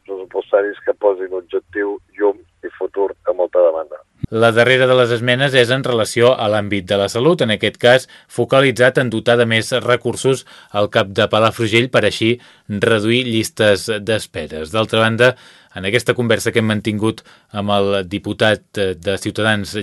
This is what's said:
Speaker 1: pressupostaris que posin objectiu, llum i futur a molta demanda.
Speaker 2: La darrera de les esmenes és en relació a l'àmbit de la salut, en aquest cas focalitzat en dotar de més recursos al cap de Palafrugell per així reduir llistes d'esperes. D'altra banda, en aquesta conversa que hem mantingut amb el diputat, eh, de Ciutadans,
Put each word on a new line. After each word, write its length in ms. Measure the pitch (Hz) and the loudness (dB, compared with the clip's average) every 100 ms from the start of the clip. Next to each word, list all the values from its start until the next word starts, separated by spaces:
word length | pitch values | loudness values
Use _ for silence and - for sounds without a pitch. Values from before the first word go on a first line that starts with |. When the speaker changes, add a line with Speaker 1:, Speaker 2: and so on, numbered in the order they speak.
| - | -12
Speaker 1:
pressupostaris 720 | 95 92 98 - 104 101 98 | -14 -10 -8 -2 0 0 -4
que 100 | - | -6
posin 400 | - 104 92 95 | -2 -2 -2 -4
objectiu, 640 | 92 85 95 - 107 101 101 _ - | -8 -8 -8 -6 -6 -6 -8 _ -4
llum 220 | 104 101 _ _ | -2 -2 _ _
i 80 | 90 - | -18 -12
futur 320 | 95 98 98 - - | -8 -4 -6 -4 -6
a 80 | |
molta 280 | 90 87 90 | -4 -2 2
demanda. 340 | 85 80 78 76 _ _ - | 2 0 -8 -14 _ _ -8
Speaker 2:
La 220 | 113 117 | 0 2
darrera 320 | 113 123 127 127 | 4 4 4 4
de 60 | 127 | 4
les 140 | 120 | 2
esmenes 420 | 117 123 123 139 131 | 0 -2 0 2 2
és 120 | 117 | 2
en 80 | 135 | 0
relació 460 | 131 120 104 120 120 | 0 -2 -2 2 2
a 140 | 127 110 | 2 0
l'àmbit 380 | 107 101 101 90 | -2 -2 -4 -2
de 80 | 101 | 0
la 120 | 98 | 0
salut, 300 | 117 143 175 | 0 0 2
en 80 | 123 | 0
aquest 240 | 104 107 - | 0 -2 2
cas 240 | 120 127 - - _ | 4 4 2 -16 _
focalitzat 680 | - 113 135 139 110 127 139 | -6 0 2 2 4 2 2
en 80 | 127 | -2
dotar 240 | 110 107 120 | -2 0 2
de 80 | 113 | 2
més 240 | 113 113 127 | 0 -2 -2
recursos 640 | 117 123 123 113 131 131 - - - | 0 0 -2 -2 -2 -2 -6 -20 -8
al 180 | 104 104 | -4 0
cap 160 | 113 101 | 0 -2
de 160 | 101 104 | 0 0
Palafrugell 600 | 107 113 - 113 113 123 | 2 2 0 0 2 2
per 120 | 113 104 | 2 0
així 300 | - 110 120 - _ - | 0 0 -2 -6 _ -10
reduir 580 | 101 110 110 107 120 123 | -2 0 2 2 0 0
llistes 640 | 110 104 - 107 95 - 107 | -2 -4 0 2 2 0 -6
d'esperes. 720 | 101 107 - 90 78 78 78 | -4 -4 -4 -12 -10 -10 -4
D'altra 300 | 110 107 113 | -2 0 2
banda, 320 | 113 113 123 - - - _ 95 | 2 4 2 2 -8 -20 _ -8
en 120 | 95 | -2
aquesta 260 | 117 - - | 0 0 -2
conversa 360 | 120 104 113 | 0 0 0
que 80 | 113 | 0
hem 80 | 110 | 0
mantingut 540 | 107 113 107 110 113 - - _ | -2 -4 -2 -2 -4 -12 -20 _
amb 220 | 104 101 101 | -8 -2 0
el 160 | 98 101 92 | 0 -2 -4
diputat, 560 | 98 104 98 110 104 _ 107 | -8 -8 -2 0 0 _ -6
eh, 180 | 95 | -4
de 240 | 85 98 95 | -4 -4 -4
Ciutadans, 560 | 107 104 110 104 98 107 | -4 -2 -2 -2 -4 -8